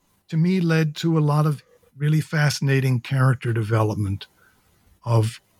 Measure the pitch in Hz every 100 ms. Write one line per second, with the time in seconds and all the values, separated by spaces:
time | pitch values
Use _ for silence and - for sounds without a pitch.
0 | _ _ - 160 170 190 170 160 160 147
1 | 170 165 151 147 151 139 - _ _ 135
2 | 147 156 - 160 147 - 139 135 131 123
3 | - 135 131 127 123 117 107 113 107 101
4 | 98 104 - _ _ _ _ _ _ _
5 | - 117 110 - _ _